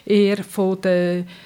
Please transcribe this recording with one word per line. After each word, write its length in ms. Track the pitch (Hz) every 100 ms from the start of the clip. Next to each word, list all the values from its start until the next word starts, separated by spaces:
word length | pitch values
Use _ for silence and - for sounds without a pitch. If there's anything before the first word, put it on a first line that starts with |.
eher 400 | - 202 196 202
von 380 | 180 - 190 190
der, 440 | 190 180 180 175 175 -